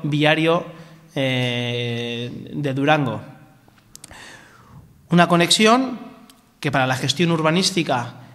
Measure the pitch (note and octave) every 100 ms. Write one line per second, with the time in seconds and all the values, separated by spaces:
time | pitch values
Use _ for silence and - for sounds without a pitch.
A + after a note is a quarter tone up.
0 | D3+ D3 D3+ D#3 D#3+ E3+ F3 - - -
1 | - C#3+ C3 B2+ B2 A#2+ A#2+ A#2+ A#2+ A#2
2 | A#2 A#2 B2 - - D3 C#3+ C3 C#3+ D#3
3 | B2 G#2+ - - - _ _ _ _ -
4 | - - - - - - - - - _
5 | _ F3 E3+ F3 E3+ - A3 B3 C4 A#3+
6 | - - - _ _ _ D3 C3+ B2+ B2
7 | C3 - E3+ E3 D#3 E3+ F#3+ F3 D3 B2+
8 | A#2 - -